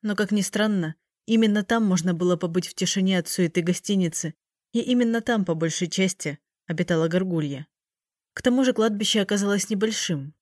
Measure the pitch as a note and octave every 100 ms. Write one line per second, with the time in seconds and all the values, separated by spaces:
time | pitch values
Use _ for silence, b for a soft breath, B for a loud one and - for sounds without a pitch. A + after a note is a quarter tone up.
0 | G#3+ G3+ G3+ G#3 F#3+ G#3 G#3+ G3+ D#3+ D#3+
1 | _ _ - A3+ A3 G#3 G3+ A#3 G#3+ F#3
2 | E3+ E3+ F3+ F3 F3+ E3+ E3+ - F3+ -
3 | F#3+ F#3 E3+ - E3+ F3+ E3 F3+ - G3
4 | F3 - D#3+ - _ _ _ A#3 A#3 B3
5 | A#3 A3+ A3+ A3+ F3+ D#3+ E3 D#3 F3 -
6 | F#3+ - D#3 C#3+ _ _ _ E3 F3 E3
7 | D#3+ F3+ F#3 E3+ D3+ C#3 D3+ _ _ _
8 | _ _ _ - - B3 B3+ A#3+ A3 G#3
9 | G#3+ A3 F#3+ G#3 G3+ G3+ G3+ G#3+ A3 A3
10 | - D#3 C#3 -